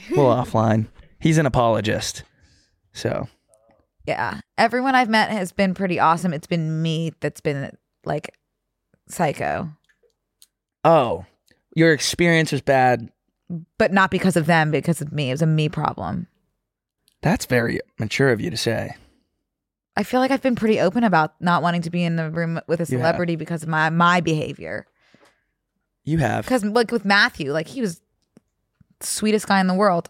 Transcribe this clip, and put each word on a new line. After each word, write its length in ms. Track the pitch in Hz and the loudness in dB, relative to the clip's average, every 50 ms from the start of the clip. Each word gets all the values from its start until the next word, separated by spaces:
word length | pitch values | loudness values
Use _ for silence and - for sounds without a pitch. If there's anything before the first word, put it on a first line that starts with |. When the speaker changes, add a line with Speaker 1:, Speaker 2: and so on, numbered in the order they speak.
| - | -10
Speaker 1:
<laughs> 100 | - 330 | -2 2
Speaker 2:
well, 100 | 147 139 | 4 4
offline. 600 | 123 113 123 120 - - 113 110 110 107 110 110 - _ - - _ _ _ | 4 4 2 0 0 0 2 2 4 4 2 0 -2 _ -20 -20 _ _ _
He's 200 | - 156 160 160 | 0 2 4 4
an 80 | 156 | 2
apologist. 760 | 131 - 127 120 117 110 104 104 107 - - - - - - - _ _ _ _ _ _ _ _ _ _ _ _ _ - | 2 2 2 2 2 2 2 0 -2 -2 -2 -4 -6 -10 -12 -16 _ _ _ _ _ _ _ _ _ _ _ _ _ -16
So. 340 | - - 113 - - - - _ _ _ _ _ _ _ _ _ _ _ _ _ _ - | -8 -6 -4 -4 -4 -8 -10 _ _ _ _ _ _ _ _ _ _ _ _ _ _ -8
Speaker 3:
Yeah. 340 | - 143 - 117 110 - 208 - _ - - | -6 -4 -4 -4 -6 -6 -8 -14 _ -2 0
Everyone 360 | 214 226 240 254 254 269 262 | 0 0 0 0 -2 2 2
I've 140 | 254 254 220 | 2 2 2
met 220 | 220 214 202 - | 2 2 2 2
has 200 | 220 214 190 170 | -2 -6 -6 -6
been 240 | - - 196 190 180 | -2 -2 -2 -2 0
pretty 240 | 190 196 185 175 113 | -2 -4 -4 0 2
awesome. 340 | 117 160 165 165 165 185 156 | 2 2 2 2 0 -2 -4
It's 140 | 160 - | -4 -6
been 360 | - 180 170 160 156 160 160 160 | -4 -4 -2 -2 -2 -4 -2 -2
me 300 | 165 160 160 165 160 - - | -2 -2 -2 -4 -6 -6 -6
that's 200 | - 147 - - | -8 -8 -8 -4
been, 360 | - 156 143 139 139 - - _ _ _ _ _ - | -6 -4 -4 -4 -6 -10 -12 _ _ _ _ _ -8
like, 280 | 160 147 151 - - _ _ _ _ _ _ _ _ _ _ _ _ _ _ _ - | -6 -6 -6 -6 -10 _ _ _ _ _ _ _ _ _ _ _ _ _ _ _ -16
psycho. 640 | - - 175 151 180 - - 73 73 92 - 156 151 _ _ _ _ _ _ _ _ _ _ _ _ _ _ _ _ _ _ _ _ _ - | -4 -2 -2 -2 -2 -4 -4 -4 -4 -4 -6 -8 -12 _ _ _ _ _ _ _ _ _ _ _ _ _ _ _ _ _ _ _ _ _ 2
Speaker 2:
Oh, 400 | 156 165 156 127 113 85 85 90 _ _ _ _ _ _ _ _ _ - | 4 4 4 4 2 -2 -6 -8 _ _ _ _ _ _ _ _ _ 0
your 180 | 156 160 165 156 | 2 4 4 4
experience 600 | 127 - - - - 175 175 165 160 156 - 151 | 2 0 -6 -2 0 2 4 4 2 2 0 -2
was 80 | 131 | -4
bad. 500 | - - 135 131 127 127 123 117 117 - _ _ _ _ _ _ _ - 175 160 165 _ _ | 0 2 2 4 4 4 2 0 -2 -10 _ _ _ _ _ _ _ -12 -12 -12 -12 _ _
Speaker 3:
But 160 | - 220 196 185 | 0 0 2 4
not 180 | 196 190 185 196 | 2 2 2 0
because 240 | 180 - 190 170 | 0 0 2 2
of 100 | 170 151 | 2 2
them, 240 | 160 170 160 156 156 | 4 4 4 4 2
because 300 | 156 135 - 170 165 - | 2 0 0 0 -2 -2
of 100 | 151 147 - | -4 -8 -4
me. 180 | 151 147 123 | -4 -4 -2
It 40 | 127 | -2
was 80 | 151 165 | 0 0
a 40 | |
me 220 | 160 156 156 151 151 | 2 2 2 2 0
problem. 600 | - 156 - - - - - 82 - - 175 - _ _ _ _ _ _ _ _ _ _ _ _ _ _ _ _ _ _ - | -2 -2 -4 -4 -4 -4 -8 -6 -6 -6 -8 -10 _ _ _ _ _ _ _ _ _ _ _ _ _ _ _ _ _ _ 0
Speaker 2:
That's 220 | 143 208 - - | 0 0 0 -2
very 360 | - 131 120 117 117 - - - _ _ - | 0 0 0 0 0 -4 -6 -8 _ _ -8
mature 320 | 117 107 - - 135 135 | -8 -6 0 2 2 2
of 100 | 117 104 | 2 2
you 80 | 113 113 | -2 -6
to 60 | - | -6
say. 380 | - - 117 110 - 113 - - - _ _ _ _ _ _ _ _ _ _ _ _ _ _ _ _ _ _ - | -4 -2 -2 -2 -2 -6 -8 -12 -16 _ _ _ _ _ _ _ _ _ _ _ _ _ _ _ _ _ _ -6
Speaker 3:
I 80 | - 208 | -6 -4
feel 160 | - 247 254 | -2 0 0
like 100 | 254 254 | 2 2
I've 100 | 269 269 | 0 0
been 140 | - 262 240 | 0 -2 -2
pretty 260 | 208 214 220 220 165 | 0 0 0 2 2
open 240 | 147 185 202 240 233 | 2 0 2 2 0
about 300 | 214 180 160 156 156 _ - | 2 4 2 2 0 _ -4
not 220 | - 180 175 156 147 | -2 0 0 2 0
wanting 200 | 175 170 175 165 | 0 -2 -2 -4
to 80 | 165 | -4
be 120 | 170 175 175 | -4 -2 -2
in 140 | 170 165 | -2 -2
the 140 | 165 160 156 | -4 -4 -4
room 280 | 160 170 170 165 165 165 - | -4 -4 -4 -4 -4 -6 -4
with 140 | - 160 170 | -4 -2 -2
a 40 | 170 - | -2 -2
Speaker 2:
You 60 | 131 123 | -2 0
have. 80 | 139 165 | 0 0
Speaker 3:
celebrity 280 | 170 - 175 170 170 | 0 0 -2 -2 -4
because 260 | 160 160 - 170 156 160 | -4 -4 -8 -8 -8 -6
of 60 | 160 | -4
my, 220 | 160 156 156 160 | -2 0 0 0
my 300 | 165 170 170 175 180 180 160 | 2 4 4 4 4 2 2
behavior. 640 | 160 156 151 - - - - 82 80 98 - - _ _ _ _ _ _ _ _ _ _ _ _ _ _ _ _ _ _ _ _ _ _ _ - | 0 -2 -2 -2 -6 -8 -12 -12 -10 -10 -12 -12 _ _ _ _ _ _ _ _ _ _ _ _ _ _ _ _ _ _ _ _ _ _ _ -6
Speaker 2:
You 140 | 139 156 165 | -2 0 0
have. 280 | 135 107 110 113 104 | 0 0 0 -2 -2
Speaker 3:
'Cause, 180 | - 254 247 196 | 0 -2 0 0
like, 260 | 208 208 240 233 - | 0 0 0 0 2
with 140 | 240 233 - | -2 -4 0
Matthew, 480 | 196 196 208 220 240 - - 156 131 143 | 2 2 4 2 2 0 -6 -6 -4 -4
like, 160 | 160 147 151 | -4 -4 -6
he 140 | 240 269 233 | -6 -6 -6
was 180 | 185 165 - _ _ _ _ _ _ _ - _ _ _ _ _ _ _ _ _ _ _ _ | -6 -6 -8 _ _ _ _ _ _ _ -20 _ _ _ _ _ _ _ _ _ _ _ _
the 60 | - | -10
sweetest 400 | - - - 208 214 208 214 - - | -8 -6 -2 0 0 0 0 0 2
guy 120 | 196 190 | 0 2
in 60 | 190 | 2
the 80 | 185 185 | 2 2
world. 340 | 185 208 202 175 170 - - | 2 2 2 2 0 -2 -6